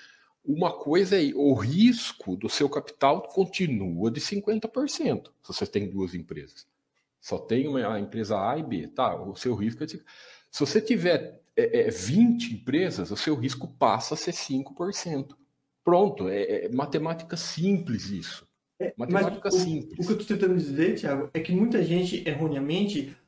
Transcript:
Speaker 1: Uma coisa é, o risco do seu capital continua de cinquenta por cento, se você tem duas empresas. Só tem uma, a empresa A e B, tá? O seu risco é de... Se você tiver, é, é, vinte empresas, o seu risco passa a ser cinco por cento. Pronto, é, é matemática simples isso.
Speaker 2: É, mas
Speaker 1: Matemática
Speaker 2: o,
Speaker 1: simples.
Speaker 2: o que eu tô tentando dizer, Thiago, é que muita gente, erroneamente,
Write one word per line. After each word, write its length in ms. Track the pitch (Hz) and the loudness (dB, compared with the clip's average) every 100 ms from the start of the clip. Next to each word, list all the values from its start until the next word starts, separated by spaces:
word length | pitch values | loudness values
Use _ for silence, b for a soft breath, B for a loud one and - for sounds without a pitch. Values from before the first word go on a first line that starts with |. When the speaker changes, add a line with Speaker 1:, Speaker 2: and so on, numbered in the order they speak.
| B B B _ | B B B _
Speaker 1:
Uma 280 | - 151 175 | -4 0 0
coisa 480 | - - 170 190 196 | -2 2 2 4 4
é, 120 | 147 | 2
o 180 | - 143 | 4 4
risco 840 | 117 107 165 233 240 - - - 92 | 4 4 6 6 6 -2 -8 -6 -6
do 120 | 107 | -4
seu 200 | - 143 | 0 0
capital 540 | 143 - - 139 175 | 0 -6 2 4 4
continua 880 | - - 185 - 175 113 95 85 110 | 0 0 0 0 0 0 -2 0 0
de 100 | 147 | -2
cinquenta 480 | - 202 202 214 220 | -4 -4 -2 -2 -2
por 200 | - 285 | -4 -4
cento, 440 | - 277 113 - _ | -2 0 -2 -4 _
se 100 | - | -12
você 140 | 92 98 | -6 -2
tem 240 | 104 101 | -2 -2
duas 240 | 98 92 | -2 -4
empresas. 520 | 87 82 78 69 - - _ _ _ _ _ | -6 -10 -12 -14 -20 -20 _ _ _ _ _
Só 180 | - 90 | -10 -8
tem 280 | - 117 135 | -2 -2 0
uma, 260 | 135 107 | -2 -2
a 60 | 107 | -4
empresa 400 | 101 113 101 104 | -6 -6 -2 -2
A 160 | 101 147 | -2 -2
e 60 | |
B, 240 | 143 95 76 | -4 -6 -6
tá? 280 | - 120 85 | -2 0 -2
O 160 | 92 95 | -8 -6
seu 180 | 127 | -4
risco 280 | 104 110 123 | -2 -2 -4
é 40 | 151 | -8
de... 140 | - B B B B B | -12 B B B B B
Se 100 | - | -4
você 200 | 143 220 | 0 2
tiver, 640 | 220 226 175 151 - - _ - | 2 2 2 2 -2 -14 _ 0
é, 320 | 117 123 113 | 2 2 2
é, 20 | |
vinte 640 | - 98 175 240 233 - | -2 2 6 6 4 -2
empresas, 560 | 107 - 143 180 101 85 | -6 -2 0 0 -2 -6
o 60 | 101 | -4
seu 180 | - | 0
risco 340 | 147 123 - - - | 0 -2 -4 -10 0
passa 360 | 123 107 - | 2 2 0
a 20 | 151 | -6
ser 160 | - | -6
cinco 420 | - - 135 135 | -6 -4 -4 -4
por 200 | - 180 | -6 -6
cento. 420 | 202 175 143 131 - _ _ _ _ | -6 -6 -6 -6 -14 _ _ _ _
Pronto, 440 | - 175 202 - 92 | 4 6 6 2 -2
é, 380 | 101 98 101 - | -2 0 -2 -2
é 20 | |
matemática 680 | 123 143 156 160 165 - 170 | -2 -2 -2 -2 -6 -8 -10
simples 720 | - - 185 190 143 107 98 | -8 -2 0 0 0 -6 -6
isso. 380 | 95 82 - - _ _ - | -8 -10 -14 -20 _ _ -8
Speaker 2:
É, 140 | - - | -8 -4
mas 140 | 131 | 0
Speaker 1:
Matemática 360 | 190 185 - 202 | 2 0 -2 0
Speaker 2:
o, 40 | |
Speaker 1:
simples. 460 | 185 175 156 - - | 0 0 -4 -6 -4
Speaker 2:
o 80 | 180 | -2
que 60 | |
eu 40 | 214 | -2
tô 60 | |
tentando 320 | - 185 190 180 | -2 0 2 2
dizer, 420 | 143 139 180 220 | 0 0 0 0
Thiago, 300 | 156 139 151 | -2 -2 -4
é 60 | 160 | -6
que 120 | 160 | 0
muita 300 | 180 233 233 | 2 2 2
gente, 440 | 160 175 180 175 160 | 2 2 0 -2 -4
erroneamente, 880 | 143 160 139 143 175 202 151 131 - | -2 -2 -2 -2 0 0 -2 -6 -12